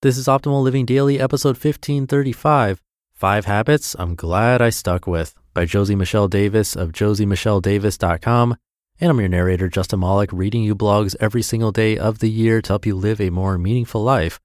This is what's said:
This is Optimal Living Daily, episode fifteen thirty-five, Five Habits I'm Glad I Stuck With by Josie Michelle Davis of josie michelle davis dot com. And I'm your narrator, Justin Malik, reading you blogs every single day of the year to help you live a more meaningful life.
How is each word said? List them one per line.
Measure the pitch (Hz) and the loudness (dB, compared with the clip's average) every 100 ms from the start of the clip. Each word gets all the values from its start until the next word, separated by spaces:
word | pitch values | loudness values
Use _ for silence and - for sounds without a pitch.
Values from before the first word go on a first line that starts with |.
This | 139 127 | 2 0
is | 131 | 0
Optimal | 135 143 139 | 0 2 2
Living | 131 135 | 2 0
Daily, | 120 131 139 139 | 0 2 2 2
episode | 131 143 147 127 | 0 0 0 0
fifteen | 151 147 - 143 135 | -2 -4 -4 -4 0
thirty-five, | 143 135 117 151 147 110 95 _ _ _ | 0 -2 -2 0 2 2 -2 _ _ _
Five | _ 95 104 104 | _ 0 0 0
Habits | 101 110 147 - - | -2 2 0 -2 -8
I'm | 87 | -6
Glad | 85 82 90 117 123 | -6 -2 0 2 4
I | 117 | 2
Stuck | 110 - 90 - | 0 -2 -2 -2
With | 85 80 - _ | -4 -4 -10 _
by | - | -2
Josie | 87 101 101 101 | 0 0 2 0
Michelle | 92 110 101 | 0 0 2
Davis | 98 101 107 104 - | 2 2 2 0 -2
of | 87 | -6
josie | 82 104 104 104 | -2 0 0 0
michelle | 95 - 101 | 0 0 0
davis | 92 101 101 - | 2 0 0 0
dot | 90 85 | -2 -2
com. | - 120 120 113 _ _ _ _ | 0 2 2 -2 _ _ _ _
And | 175 | 0
I'm | 139 | 2
your | 98 | 2
narrator, | 90 90 90 92 | 2 2 0 0
Justin | 92 90 101 | -2 -2 -2
Malik, | 90 98 101 | 0 0 0
reading | 90 95 117 | -2 -4 -2
you | 107 101 | -2 0
blogs | 107 104 104 - | 2 2 0 -2
every | 110 120 | -2 -2
single | 110 113 113 | -2 -2 -2
day | 101 110 107 | 0 0 0
of | 104 110 | -2 0
the | 113 | -2
year | 110 113 113 | 2 2 2
to | - | 0
help | 101 107 | -2 -2
you | |
live | 95 101 107 | -2 -2 0
a | 95 | -2
more | 87 95 92 | 0 -2 0
meaningful | 90 120 117 113 | 0 -2 -2 -2
life. | 110 135 82 - | 0 0 0 -6